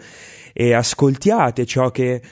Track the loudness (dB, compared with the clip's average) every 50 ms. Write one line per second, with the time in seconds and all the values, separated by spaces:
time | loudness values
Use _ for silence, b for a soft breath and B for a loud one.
0 | B B B B B B B B B B B -2 2 2 2 2 0 -2 0 0
1 | 2 2 2 2 0 0 2 2 0 0 0 -2 -6 -4 -2 -2 -2 -2 0 -2
2 | -2 -2 -2 -6 -8 B